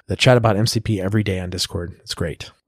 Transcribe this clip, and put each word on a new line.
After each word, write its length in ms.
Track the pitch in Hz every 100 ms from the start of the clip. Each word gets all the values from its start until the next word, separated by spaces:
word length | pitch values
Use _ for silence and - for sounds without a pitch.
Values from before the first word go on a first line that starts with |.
| -
that 100 | 95
chat 200 | - 123
about 200 | 113 98
M 80 | 117
C 140 | 113
P 200 | - 104
every 220 | 92 110
day 160 | 104 92
on 120 | 90
Discord. 440 | 90 - 95 85 -
It's 160 | - -
great. 340 | 85 - - _